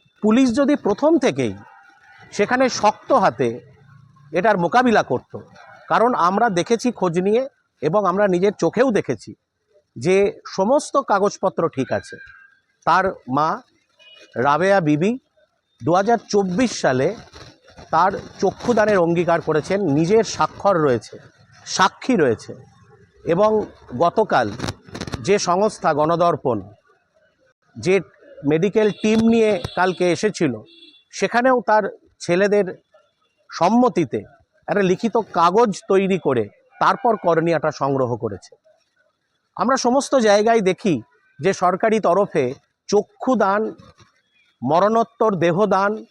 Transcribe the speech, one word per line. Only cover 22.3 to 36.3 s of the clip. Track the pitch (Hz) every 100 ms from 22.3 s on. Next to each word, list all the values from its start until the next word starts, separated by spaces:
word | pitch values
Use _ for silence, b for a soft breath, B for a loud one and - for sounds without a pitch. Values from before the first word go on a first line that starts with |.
| 107 - 107 - _ _ - _ _ -
এবং | 170 214 214 185 - - 120
গতকাল | 170 220 208 160 107 110 - - - - - -
যে | 120 202
সংস্থা | - 180 214 - 175
গণদর্পণ, | 147 156 170 175 156 135 107 98 - _ _ _ _ _ _ _ _ _ -
যে | 117 190 - _ - - 143
মেডিকেল | 160 202 220 214
টিম | - 214 220
নিয়ে | 226 233 214 190 - -
কালকে | 185 175 180
এসেছিল, | 160 208 - 156 110 - - - _ _
সেখানেও | - 190 233 254 247
তার | - 214 196 - _ -
ছেলেদের | - 175 202 202 185 - _ _ _ _ _ _ -
সম্মতিতে | - 175 233 247 175 160 110 92 _ _ _ -
একটা | 190
লিখিত | 185 190 226 233 196
কাগজ | 180 170 202 240 175 -
তৈরি | 190 196 185
করে | 151